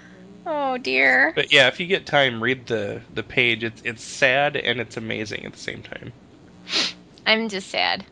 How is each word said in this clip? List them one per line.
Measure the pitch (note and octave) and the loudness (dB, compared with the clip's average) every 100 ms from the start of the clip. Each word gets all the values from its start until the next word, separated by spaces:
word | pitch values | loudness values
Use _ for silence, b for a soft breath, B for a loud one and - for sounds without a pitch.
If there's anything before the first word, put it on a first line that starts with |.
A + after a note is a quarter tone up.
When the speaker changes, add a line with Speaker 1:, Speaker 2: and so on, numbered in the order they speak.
| B B F#3+ - F4 | B B -20 -12 -6
Speaker 1:
Oh, | D4+ C4+ B3+ | -2 -2 -2
dear. | B3+ C4 C4 C4 C#4+ | -2 2 4 4 4
Speaker 2:
But | A3 C#3 | 0 4
yeah, | D3 B2+ | 6 6
if | - | 4
you | F3 | 0
get | F3+ - | -2 2
time, | D3 C3+ A#2 | 2 2 2
read | A#2 C3 A#2 | 0 -2 -2
the, | A2+ G#2 A2+ - | -2 -2 -6 -10
the | - | -10
page. | A2 - A#2+ A2+ | -4 2 2 2
It's, | A2+ A2+ | -4 -6
it's | A#2+ A2+ | -8 -8
sad | - - C3 C3 D3 C#3+ | -10 0 2 4 2 0
and | - A#2+ | -2 -2
it's | A2+ - | -4 -8
amazing | A2+ A2 G#2+ - - | -6 -6 -6 -8 -10
at | |
the | - | -12
same | - - | -10 -10
time. | - - A#2 - - - - - - B B B - - - | -10 -14 -14 -18 -20 -20 -20 -20 -6 B B B -18 -6 0
Speaker 1:
I'm | A3 A3+ | 0 0
just | F#3+ - | -8 -6
sad. | - F3+ F#2 - | -2 -2 -2 -6